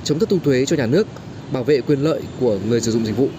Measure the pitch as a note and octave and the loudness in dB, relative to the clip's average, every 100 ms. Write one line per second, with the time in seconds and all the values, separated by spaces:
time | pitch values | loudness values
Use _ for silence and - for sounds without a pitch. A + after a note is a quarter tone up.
0 | - D3+ G#3+ F#3+ D3 B2+ C3+ D#3+ A#2 D3 | -2 0 2 2 2 2 2 0 2 0
1 | G#3+ - - - - C3+ A#2+ D3 A#2 C#3+ | 0 -6 -16 -16 -6 -4 2 2 2 0
2 | D3 D#3+ - - B2+ G2+ G#2 A#2 A2+ A2+ | 2 -2 -6 -2 0 0 0 0 2 0
3 | A2 G#2+ C3 | 0 0 0